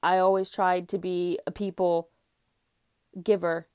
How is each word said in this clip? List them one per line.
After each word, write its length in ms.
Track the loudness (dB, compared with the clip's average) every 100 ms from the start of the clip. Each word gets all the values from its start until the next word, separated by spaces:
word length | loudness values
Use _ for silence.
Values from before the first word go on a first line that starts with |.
I 180 | 2 4
always 300 | 4 4 0
tried 380 | 0 0 0 -2
to 100 | -6
be 400 | -4 -2 -2 -4 -6
a 60 |
people 560 | -6 -6 0 0 0 -4 _ _ _ _ _ _ _ _ _ _ -10
giver 460 | 0 2 2 -2 -6